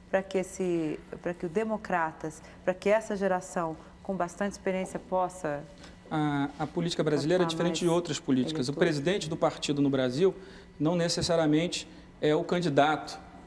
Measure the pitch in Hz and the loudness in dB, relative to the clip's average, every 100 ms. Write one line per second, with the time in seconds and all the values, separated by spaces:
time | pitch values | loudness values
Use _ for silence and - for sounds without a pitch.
0 | - 190 190 196 185 - 185 170 156 147 | -2 -2 0 -2 -2 -2 0 0 0 -4
1 | - - 170 180 180 170 220 214 - 180 | -10 -8 -6 -6 -4 -2 -2 -4 -2 0
2 | 160 156 156 - - - - 185 196 220 | 0 -4 -10 -10 -18 -4 -2 0 2 2
3 | 220 208 196 185 185 190 165 160 - - | 2 -2 0 0 -2 -4 -4 -6 -14 -16
4 | - 190 175 - 202 - 196 185 190 175 | -6 -2 -2 -2 -4 -2 -2 -2 -4 -8
5 | - 185 180 - 156 147 151 - - - | -2 0 0 -2 -4 -4 -8 -18 -20 -20
6 | - 156 151 143 139 - 151 - 170 - | -6 -2 0 0 -2 -4 -4 -2 -2 0
7 | 156 147 143 180 170 165 170 165 175 170 | 2 2 2 2 2 0 0 2 2 2
8 | 170 143 - 131 123 156 139 147 175 147 | 0 -6 2 2 2 -2 -2 2 2 2
9 | 143 196 151 170 160 - - 143 143 135 | 0 0 -2 0 0 0 -2 2 2 2
10 | 127 127 190 180 - - - - 151 175 | 0 4 2 2 -10 -18 -20 -2 0 2
11 | 170 175 170 165 156 151 170 - - - | 0 0 0 2 4 4 2 -2 -8 -16
12 | - - 151 151 170 180 170 143 143 151 | -20 -2 2 2 2 2 4 4 4 2
13 | - - - - | -4 -12 -16 -20